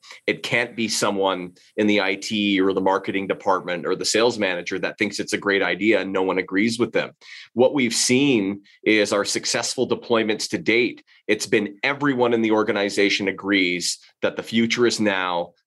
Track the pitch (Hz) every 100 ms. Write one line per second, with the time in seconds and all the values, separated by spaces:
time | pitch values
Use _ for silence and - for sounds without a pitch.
0 | - - - 104 - 120 120 120 110 -
1 | 113 98 95 92 90 - _ - 107 104
2 | 95 98 - 107 101 98 95 95 95 98
3 | - 98 95 92 104 92 87 87 73 90
4 | 92 - 120 110 98 87 85 92 87 -
5 | 104 - 95 104 101 98 90 90 104 101
6 | 92 95 95 92 92 95 113 113 113 -
7 | 71 - - - - - 127 147 117 -
8 | - 123 143 120 98 101 - _ - 107
9 | 101 104 101 117 - 123 117 - 120 117
10 | - 117 107 107 - 101 85 113 120 -
11 | - _ - 104 - 107 104 104 131 135
12 | 143 127 120 117 113 110 107 104 101 98
13 | 101 - 98 92 98 101 90 90 87 -
14 | - _ 101 - - 113 117 117 120 -
15 | 107 95 92 87 87 _